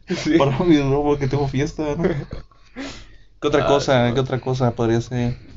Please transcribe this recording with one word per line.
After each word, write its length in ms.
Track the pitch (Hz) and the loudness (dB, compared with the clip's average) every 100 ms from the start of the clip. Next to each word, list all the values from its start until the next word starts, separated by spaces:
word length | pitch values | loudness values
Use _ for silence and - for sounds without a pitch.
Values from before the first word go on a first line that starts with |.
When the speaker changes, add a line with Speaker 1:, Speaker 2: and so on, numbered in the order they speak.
| - 175 | -6 -4
Speaker 1:
Sí. 160 | 156 165 | 2 4
Speaker 2:
por 300 | 143 135 180 | 4 2 4
mi 120 | 151 | 4
robo 360 | 139 139 147 143 | 4 2 2 0
que 120 | 135 | 0
tengo 180 | 139 135 | -2 -2
fiesta", 480 | 131 156 - 156 147 | -2 -4 -4 -6 -2
¿no? 60 | 180 147 - - - - - 240 269 - - - - - | -2 -2 -6 -12 -16 -20 -20 -14 -14 -14 -18 -20 -20 -6
¿Qué 60 | 147 | 0
otra 160 | 147 | 0
Speaker 1:
Ah, 60 | - | 2
Speaker 2:
cosa? 400 | 139 135 131 120 | 2 2 2 2
Speaker 1:
no. 60 | |
Speaker 2:
¿Qué 60 | 120 | 0
otra 200 | 131 127 | -2 -4
cosa 320 | 131 131 123 | -4 0 0
podría 280 | 120 113 117 | 0 0 0
ser? 360 | 117 123 120 117 - | -2 -4 -4 -6 -14